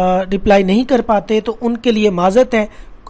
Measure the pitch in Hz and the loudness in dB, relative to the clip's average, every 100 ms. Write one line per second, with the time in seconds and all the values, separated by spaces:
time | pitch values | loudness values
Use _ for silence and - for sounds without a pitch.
0 | 185 185 185 196 208 202 190 208 254 247 | 0 0 -2 -2 2 2 2 0 2 0
1 | 226 208 - 220 214 220 233 233 247 214 | 0 -2 0 -2 -4 -4 -4 -2 -2 0
2 | 214 175 180 208 254 226 208 - - - | 0 2 2 2 2 0 -2 -8 -20 -18
3 | - | -4